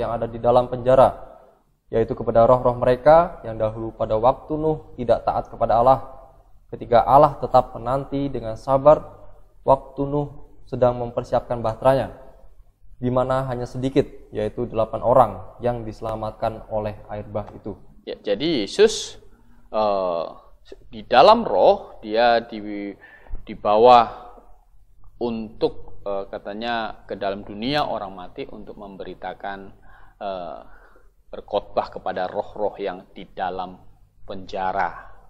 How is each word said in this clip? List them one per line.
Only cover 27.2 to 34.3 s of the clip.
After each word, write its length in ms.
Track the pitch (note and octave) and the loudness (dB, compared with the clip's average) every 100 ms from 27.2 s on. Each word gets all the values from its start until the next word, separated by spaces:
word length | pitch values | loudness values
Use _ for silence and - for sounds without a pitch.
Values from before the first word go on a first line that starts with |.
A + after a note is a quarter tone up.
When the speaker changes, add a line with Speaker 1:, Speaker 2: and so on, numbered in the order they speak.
| G2 G2 G2+ | -6 -6 -10
Speaker 2:
dunia 400 | G#2 A#2+ D3 C#3+ | -10 -4 -4 -4
orang 240 | G#2+ G2 | -6 -10
mati 320 | F#2+ F#2 - C#3 | -14 -16 -14 -14
untuk 240 | A2 G#2 | -14 -18
memberitakan, 960 | G#2 G2+ F#2+ F2+ F2 F2+ F2 G2 G2 G2+ - - - - _ | -18 -18 -16 -16 -12 -14 -12 -12 -12 -14 -20 -20 -20 -20 _
eh, 420 | G#2 F#2+ E2+ A#1 - - - - - _ _ | -10 -8 -10 -14 -18 -20 -20 -20 -20 _ _
berkhotbah 640 | G2+ - G2+ - - G2+ | -18 -6 -6 -4 -4 -6
kepada 320 | - F#2+ F#2 F#2 | -8 -8 -6 -6
roh-roh 480 | G2+ - - G2+ - | -6 -8 -4 -6 -4
yang 240 | G2 F#2 - | -8 -8 -14
di 80 | - F#2 | -20 -16
dalam 480 | - F#2 F2+ F#2 F#2 - - _ _ | -8 -8 -6 -10 -12 -20 -20 _ _
penjara 880 | - | -16